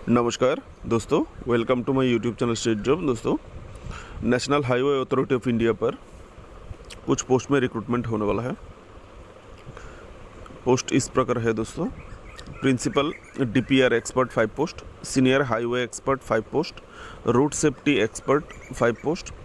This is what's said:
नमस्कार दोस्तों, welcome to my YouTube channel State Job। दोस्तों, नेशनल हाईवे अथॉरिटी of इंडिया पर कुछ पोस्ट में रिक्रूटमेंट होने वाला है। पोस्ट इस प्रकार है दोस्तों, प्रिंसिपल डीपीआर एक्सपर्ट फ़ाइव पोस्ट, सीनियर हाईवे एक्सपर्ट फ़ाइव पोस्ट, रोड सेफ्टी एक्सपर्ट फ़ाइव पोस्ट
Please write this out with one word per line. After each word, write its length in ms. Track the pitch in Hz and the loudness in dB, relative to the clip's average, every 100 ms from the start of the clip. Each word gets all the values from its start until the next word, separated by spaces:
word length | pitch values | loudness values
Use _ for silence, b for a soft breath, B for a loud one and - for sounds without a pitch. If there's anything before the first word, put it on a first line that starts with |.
नमस्कार 560 | - 120 120 - 127 165 - - - | 4 4 4 2 2 2 -6 -14 -2
दोस्तों, 360 | 113 - 156 320 - - | -2 2 0 0 -6 0
welcome 340 | 117 113 127 | 0 4 0
to 100 | 117 | 2
my 100 | 131 | 2
YouTube 300 | 131 117 117 | 2 2 0
channel 220 | 107 120 113 | 0 -2 0
State 240 | 117 110 | 0 0
Job। 240 | 107 156 156 | 2 2 2
दोस्तों, 300 | 113 120 302 - - - B B B B B | -2 0 -2 -4 -16 -16 B B B B B
नेशनल 400 | 113 123 127 143 | 0 0 2 0
हाईवे 340 | 123 123 139 135 | 2 2 2 0
अथॉरिटी 340 | 127 127 123 | 0 0 2
of 120 | 131 127 | 0 2
इंडिया 240 | 117 113 | 2 2
पर 240 | 107 117 - - - - - - - - - - - - | 2 -2 -4 -16 -20 -20 -20 -20 -20 -16 -16 -16 -12 -2
कुछ 160 | 131 | -2
पोस्ट 280 | - 127 - | 2 0 4
में 80 | 139 | 0
रिक्रूटमेंट 460 | 127 113 101 120 120 | 2 -2 -2 -2 0
होने 180 | 107 | 0
वाला 180 | 104 98 | 0 0
है। 100 | 123 - - - - - - - - - - - - B B B B - - - - - | -2 -8 -12 -20 -20 -20 -20 -20 -20 -20 -20 -18 -18 B B B B -18 -18 -18 -18 -6
पोस्ट 280 | - 127 - | 2 2 2
इस 160 | 131 - | 0 2
प्रकार 300 | 135 127 120 | 0 0 0
है 140 | 113 | 0
दोस्तों, 340 | 110 113 - 202 - - - - - - | 0 -2 -4 -6 -6 -16 -18 -18 -18 -16
प्रिंसिपल 600 | - 135 127 147 143 143 - - - | -2 0 2 0 0 0 -4 -12 -4
डीपीआर 520 | 127 123 110 131 127 | 0 0 4 4 6
एक्सपर्ट 360 | 117 - 127 123 | 4 0 0 0
फ़ाइव 200 | - 110 - | 2 0 0
पोस्ट, 280 | 165 - - - | -4 -4 -16 -14
सीनियर 380 | - 135 131 135 | -2 4 6 4
हाईवे 400 | 135 113 120 123 | 2 0 0 -2
एक्सपर्ट 380 | 120 - - 135 | -2 -4 -2 -2
फ़ाइव 240 | - 113 - | 0 -2 0
पोस्ट, 300 | 127 - - - B B B - | -2 -2 -8 -20 B B B 2
रोड 260 | 117 147 | 4 4
सेफ्टी 420 | - 156 131 147 139 | 2 0 2 2 2
एक्सपर्ट 540 | 151 - - 143 - - - | 2 -2 0 0 0 -18 -14
फ़ाइव 240 | - 120 113 | 0 0 2
पोस्ट 280 | 135 175 - - | -2 -4 -6 -14